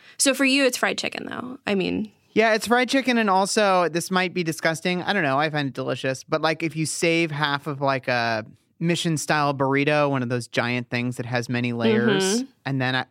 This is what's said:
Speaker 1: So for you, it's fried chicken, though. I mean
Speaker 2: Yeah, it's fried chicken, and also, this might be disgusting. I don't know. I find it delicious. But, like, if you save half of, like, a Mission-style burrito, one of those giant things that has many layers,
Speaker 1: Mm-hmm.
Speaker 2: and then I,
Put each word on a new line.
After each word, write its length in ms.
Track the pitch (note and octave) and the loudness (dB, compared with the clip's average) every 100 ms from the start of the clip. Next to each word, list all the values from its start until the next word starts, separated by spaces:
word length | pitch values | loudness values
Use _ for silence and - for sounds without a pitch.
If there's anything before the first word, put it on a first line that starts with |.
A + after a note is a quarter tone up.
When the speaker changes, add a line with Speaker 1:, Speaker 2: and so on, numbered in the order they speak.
| - - | -16 -2
Speaker 1:
So 160 | C#4 | 0
for 140 | C4+ C4+ | 2 2
you, 180 | C#4 | 4
it's 140 | C4 B3 | 2 0
fried 180 | G3+ - | -2 -2
chicken, 300 | - - - | -6 -8 -10
though. 320 | - B3 C4 - | -10 -10 -8 -2
I 80 | |
mean 380 | G3 F3 F#3 G#3+ _ _ G#3 | 0 0 -2 -4 _ _ 2
Speaker 2:
Yeah, 180 | A3 | 2
it's 120 | G#3+ G3+ | 2 2
fried 220 | A#3+ B3 | 2 2
chicken, 280 | C4+ B3 A#3 | 0 2 2
and 140 | G#3+ | 2
also, 580 | F#3+ G3 A3 G3+ F#3 E3+ | 2 2 2 4 4 2
this 200 | E3 - | -2 0
might 240 | F#3 F#3 | 0 0
be 80 | F3+ | -2
disgusting. 600 | E3 D3+ E3+ D#3+ F3+ F3+ | -4 -2 -2 0 -2 -2
I 100 | - | -2
don't 100 | G3 | 0
know. 160 | D3 C3+ | 0 0
I 120 | D#3 | 0
find 180 | D3 C#3 | -2 -4
it 60 | |
delicious. 500 | B2+ C3 C3 C3 C3 | -4 -6 -4 -4 -4
But, 180 | - D#3 | -4 0
like, 220 | D#3 D#3+ | 0 0
if 100 | D#3+ | -4
you 100 | D#3 | -4
save 460 | D3+ - E3+ E3 E3 | -4 0 2 2 0
half 380 | D3 D3+ C#3+ D#3 | -2 -2 -2 -4
of, 120 | C#3 | -2
like, 280 | C#3 C3+ C3 | 0 0 0
a 360 | A#2+ A#2 A2 G#2+ - _ - | 0 0 -2 -6 -18 _ -6
Mission-style 760 | E3 E3 F3 D3+ - D3+ C#3+ | -2 0 0 -2 0 2 2
burrito, 560 | C3+ C3+ C#3 C#3+ D3+ C#3+ | 0 0 2 2 2 2
one 100 | C3+ | 0
of 100 | A#2+ | -2
those 180 | B2 A#2 | -4 -2
giant 420 | - A#2 B2 B2 | -2 0 -2 -2
things 260 | B2 B2 A#2+ | -4 -4 -6
that 80 | A#2+ | -4
has 220 | B2 A#2+ | -4 -2
many 240 | B2 A#2+ | -2 -2
layers, 520 | A#2 A3 G#3+ A3 G3 | 0 2 4 2 2
Speaker 1:
Mm-hmm. 200 | F#3+ A3+ C4+ _ C3+ | 2 0 -4 _ -4
Speaker 2:
and 140 | C3+ | 0
then 160 | B2+ B2+ | 0 0
I, 80 | - | -2